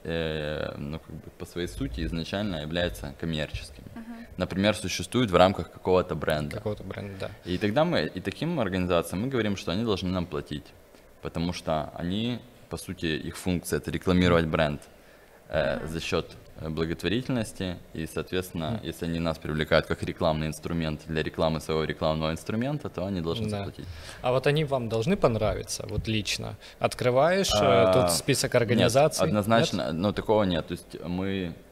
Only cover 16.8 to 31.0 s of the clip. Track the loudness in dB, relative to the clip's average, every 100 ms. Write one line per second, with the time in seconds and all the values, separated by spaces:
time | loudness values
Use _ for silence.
16.8 | -2 -2 -2 -2 -2 -2 -2 -4 -6 -6
17.8 | -12 -8 -6 -4 -2 -4 -4 -6 -4 -4
18.8 | -6 -6 -4 -2 -2 -2 -4 -2 4 4
19.8 | 4 -2 -2 0 0 2 -2 -4 -4 -2
20.8 | -2 -4 -4 -2 -2 0 2 0 0 -2
21.8 | 0 0 0 0 -2 -2 -4 -4 -2 -4
22.8 | -6 -6 -4 -2 -2 -2 -4 -4 -6 -10
23.8 | -14 -14 -14 -6 0 2 2 0 0 -2
24.8 | 0 0 0 2 2 4 0 0 -6 -8
25.8 | -6 -4 -2 -2 -2 -4 -6 -10 -16 -4
26.8 | -4 0 2 4 4 4 2 4 6 6
27.8 | 8 6 4 2 2 2 4 2 4 4
28.8 | 6 6 4 4 2 2 4 4 4 0
29.8 | -2 0 0 0 4 4 6 2 0 -8
30.8 | -8 -10